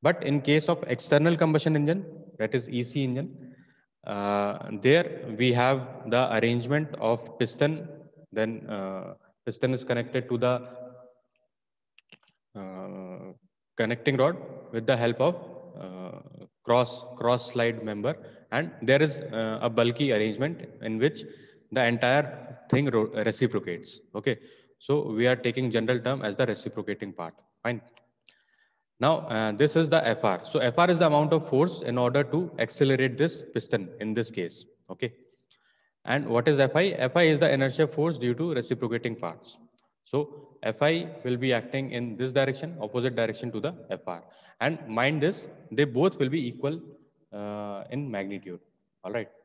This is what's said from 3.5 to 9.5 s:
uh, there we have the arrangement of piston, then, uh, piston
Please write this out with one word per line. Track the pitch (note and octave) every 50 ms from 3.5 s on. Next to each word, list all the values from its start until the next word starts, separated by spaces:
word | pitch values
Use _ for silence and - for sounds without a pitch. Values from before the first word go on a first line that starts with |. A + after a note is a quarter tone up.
| - _ - _ _ _ _ _ _ _ _
uh, | - G2+ G2+ G2+ G2+ G2+ G2+ G2+ G2+ G2+ - - - - G2+ -
there | B2+ C#3+ E3+ F3 - - - - - A2 G#2+
we | A#2+ B2+ A#2+
have | A#2+ B2 B2+ C#3 C3 C3 B2 - - - A2+
the | A2+ A#2+ B2+ - - A2+
arrangement | A2+ A#2 A#2 A#2+ A#2 B2 C#3+ D3+ D#3 D3 D3 -
of | - A2+ A#2 A#2+ - - - -
piston, | B2+ - - - C#3+ C#3+ D#3+ D#3 E3 - - - - - _ - - _
then, | - A2 A2 A2+ A2+ A2 - A2+
uh, | G#2+ G2+ F#2+ F#2+ F#2+ F#2+ F#2 F#2 F#2 _ _ _ _ _ _
piston | -